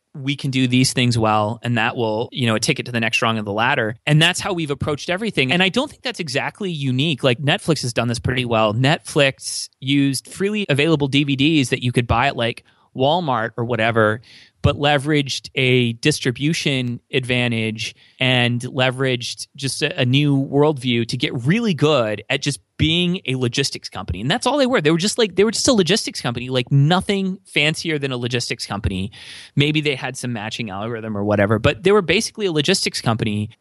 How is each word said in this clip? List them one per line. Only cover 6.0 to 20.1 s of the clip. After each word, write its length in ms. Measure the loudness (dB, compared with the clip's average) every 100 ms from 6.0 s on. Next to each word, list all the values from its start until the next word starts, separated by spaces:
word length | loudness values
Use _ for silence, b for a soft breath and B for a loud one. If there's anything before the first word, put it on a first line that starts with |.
that's 160 | -10 -8
exactly 500 | -6 -4 -6 -6 -6
unique. 540 | -4 -2 0 -2 0
Like, 160 | 0 2
Netflix 420 | 0 0 0 -2
has 120 | -2
done 160 | -2 -2
this 100 | -2
pretty 260 | -2 -2 0
well. 300 | 2 2 2
Netflix 920 | 2 0 0 2 2 0 -8 -10 -10 _
used 480 | 0 2 2 -2 -8
freely 400 | -4 -2 -2 0
available 380 | 2 4 2 2
D 160 | 2
V 120 | 2 2
Ds 340 | 4 4 2
that 100 | 0
you 100 | 0
could 140 | 0 2
buy 220 | 2 2
at, 100 | 0
like, 260 | -2 -4 b b b -2
Walmart 580 | 2 2 0 -2 -2 -4
or 80 | -2
whatever, 560 | 0 2 4 4 2 B B B _
but 160 | 0 2
leveraged 720 | 2 2 2 0 0 -6 -6 -2
a 380 | 2 4 2
distribution 1080 | 0 0 0 -2 -2 -2 -2 -2 -2 -4 -6 -6
advantage 840 | -4 0 0 0 0 -2 -4 -8 b b b
and 420 | 0 2 2 -2
leveraged 840 | -4 0 0 0 -2 -2 -6 -10 -14 -8
just 260 | -6 -2
a, 180 | -4 0
a 60 |
new 320 | 2